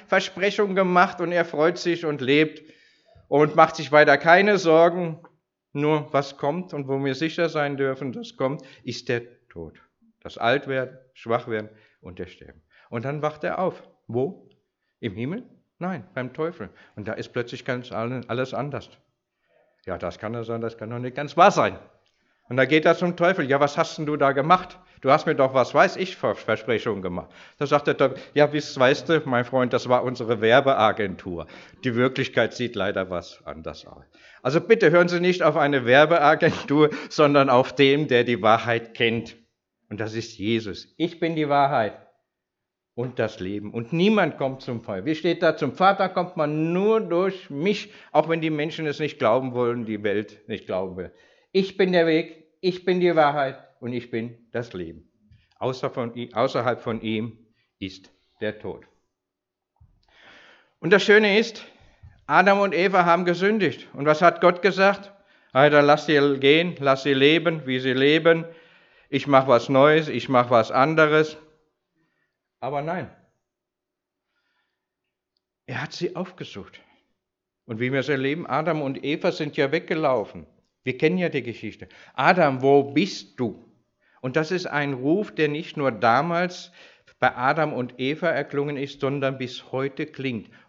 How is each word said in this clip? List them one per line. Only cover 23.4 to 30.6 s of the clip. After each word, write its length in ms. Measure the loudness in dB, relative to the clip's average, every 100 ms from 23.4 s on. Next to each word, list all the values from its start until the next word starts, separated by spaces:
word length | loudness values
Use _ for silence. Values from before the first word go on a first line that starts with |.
| 0
„Ja, 120 | 2
was 180 | 2 0
hast 200 | -4 -6
denn 100 | -6
du 100 | 0
da 140 | 0
gemacht? 480 | 0 2 0 0 -20 _ _
Du 100 | 2
hast 160 | 2 2
mir 80 | 0
doch, 180 | 2
was 200 | 2 2
weiß 220 | 2 2 0
ich, 200 | -8 -4
Vers-, 260 | -4 -4
Versprechungen 580 | -4 -4 -2 -4 -4 -6
gemacht.“ 280 | -6 -8 -10 -18 -20 -10
Da 80 | -2
sagt 200 | 0 0
der 80 | 0
Teufel, 220 | 0 -2 -4
„Ja, 180 | 2 2
wisst, 260 | 2 -6 2
weißt 300 | 2 2 0
du, 140 | -2 0
mein 200 | -2 0
Freund, 260 | 0 0
das 160 | -2 0
war 160 | 0
unsere 380 | 0 -6 -4 0
Werbeagentur. 1040 | 4 6